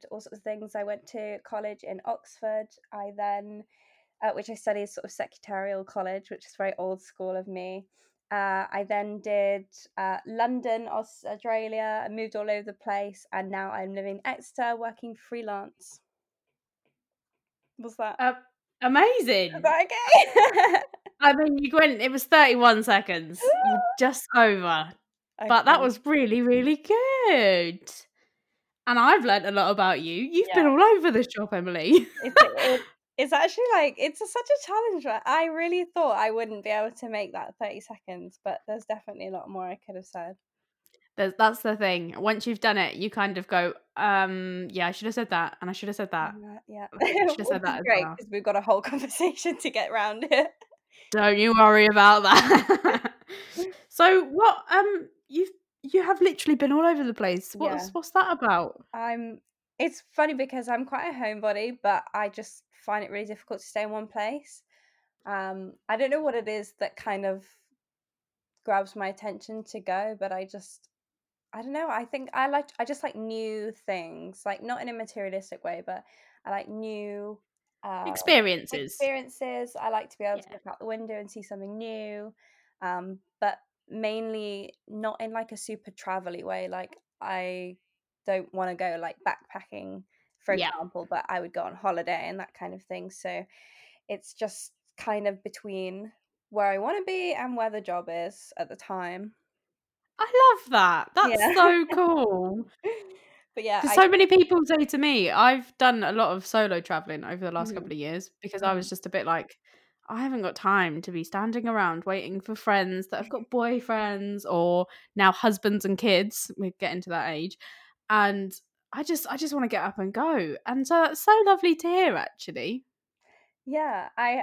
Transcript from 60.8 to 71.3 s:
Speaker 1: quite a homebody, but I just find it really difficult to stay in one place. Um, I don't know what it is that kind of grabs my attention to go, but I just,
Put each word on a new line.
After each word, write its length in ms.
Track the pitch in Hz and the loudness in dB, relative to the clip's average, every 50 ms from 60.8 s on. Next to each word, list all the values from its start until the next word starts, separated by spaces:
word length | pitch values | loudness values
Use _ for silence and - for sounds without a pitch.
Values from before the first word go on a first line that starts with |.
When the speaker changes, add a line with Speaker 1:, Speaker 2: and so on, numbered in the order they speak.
| 262 | -4
Speaker 1:
quite 240 | 262 - 262 - 349 | -4 -6 -6 -6 -6
a 40 | 302 | -8
homebody, 640 | 254 247 214 214 214 208 214 208 208 214 240 247 247 - | -6 -6 -6 -6 -4 -2 -2 -2 -2 -4 -6 -6 -4 0
but 200 | 202 196 - - - - | 0 0 0 -2 -4 -6
I 160 | 208 208 202 | -4 -4 -4
just 340 | 202 - 214 - - - _ _ _ _ - | -6 -10 -16 -16 -18 -20 _ _ _ _ -8
find 180 | - 208 208 208 | -6 -6 -6 -6
it 80 | - | -6
really 140 | 196 202 214 | -8 -10 -10
difficult 340 | 208 214 208 _ - 233 190 | -10 -12 -14 _ -14 -14 -14
to 60 | - | -12
stay 180 | - - 214 208 | -8 -6 -6 -6
in 80 | 214 | -6
one 160 | 214 214 214 220 | -6 -10 -10 -10
place. 560 | - 220 208 214 254 294 285 - - - _ _ _ _ _ _ _ _ _ _ _ _ - | -8 -6 -6 -6 -6 -8 -12 -16 -20 -20 _ _ _ _ _ _ _ _ _ _ _ _ -12
Um, 480 | - 202 196 190 190 190 190 190 190 - _ _ - | -8 -8 -8 -6 -8 -10 -10 -12 -16 -18 _ _ -6
I 80 | 214 220 | -4 -2
don't 120 | 269 262 | -2 0
know 120 | 277 311 | -2 -2
what 140 | 311 294 240 | -2 -2 -2
it 120 | 233 214 214 | -4 -4 -6
is 260 | 214 214 208 - - - | -6 -8 -8 -10 -10 -8
that 160 | 202 - - | -8 -8 -8
kind 300 | - - 226 202 196 196 | -10 -8 -6 -6 -4 -4
of 180 | 196 190 196 190 _ _ _ _ _ _ _ _ _ _ _ _ _ _ _ _ _ _ _ _ _ _ _ - | -4 -6 -6 -8 _ _ _ _ _ _ _ _ _ _ _ _ _ _ _ _ _ _ _ _ _ _ _ -6
grabs 300 | - 208 196 196 196 - | -2 -2 -2 -2 -4 -8
my 120 | 214 202 190 | -8 -8 -8
attention 540 | 196 190 214 214 196 208 - - 220 220 220 | -8 -10 -10 -12 -12 -12 -14 -14 -14 -14 -14
to 160 | - - 220 | -14 -16 -14
go, 340 | 185 - 185 190 202 220 220 202 | -8 -6 -6 -4 -4 -6 -8 -8
but 120 | 196 196 | -8 -8
I 140 | 190 185 190 190 | -8 -8 -10 -12
just, 380 | 190 202 190 - - - _ _ _ _ _ _ _ _ _ _ | -14 -20 -20 -20 -20 -20 _ _ _ _ _ _ _ _ _ _